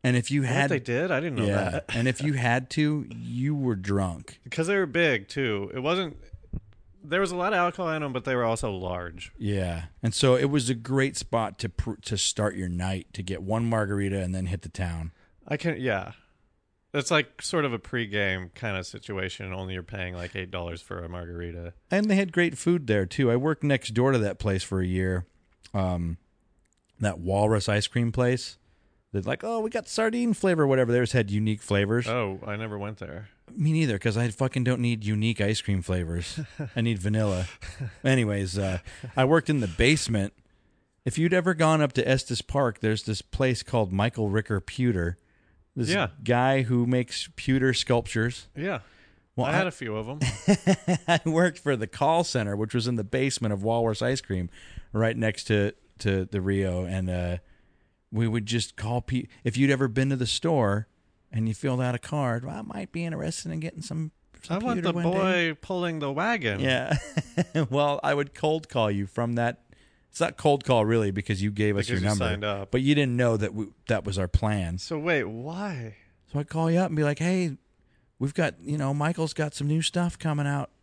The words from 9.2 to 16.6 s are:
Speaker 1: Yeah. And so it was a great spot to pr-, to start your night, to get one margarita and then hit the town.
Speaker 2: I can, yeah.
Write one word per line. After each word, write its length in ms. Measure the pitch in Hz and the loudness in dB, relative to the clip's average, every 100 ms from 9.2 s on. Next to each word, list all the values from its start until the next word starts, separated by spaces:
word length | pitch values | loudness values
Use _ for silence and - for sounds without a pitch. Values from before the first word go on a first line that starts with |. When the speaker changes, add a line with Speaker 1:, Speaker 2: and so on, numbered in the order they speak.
| - - | -16 -6
Speaker 1:
Yeah. 460 | 104 98 90 85 82 - | -2 0 0 -4 -8 -4
And 100 | 117 | -4
so 220 | - 135 127 | 2 4 6
it 140 | 139 | 4
was 180 | 147 120 | 2 0
a 60 | |
great 420 | 120 120 135 135 - | -4 0 2 2 -2
spot 420 | - 117 107 92 | -2 -2 -2 -4
to 80 | 101 | -6
pr-, 240 | - - 104 | -4 -6 -6
to 160 | - 104 | -6 -2
start 360 | - - 104 92 | -2 0 -2 0
your 120 | 90 | -4
night, 380 | 87 92 95 - | -2 -2 -4 -6
to 80 | - | -10
get 200 | 92 90 | -8 -6
one 220 | 95 110 | -2 0
margarita 560 | 117 113 101 101 98 98 | 2 2 0 0 0 0
and 140 | 90 | -2
then 120 | 92 90 | -2 -4
hit 140 | 90 | -4
the 60 | 85 | -8
town. 440 | - 90 82 82 - _ _ - | -4 -4 -4 -8 -12 _ _ -8
Speaker 2:
I 80 | 147 | -4
can, 240 | 170 151 | -2 -2
yeah. 320 | 127 98 90 - _ _ _ _ | -2 -2 -4 -14 _ _ _ _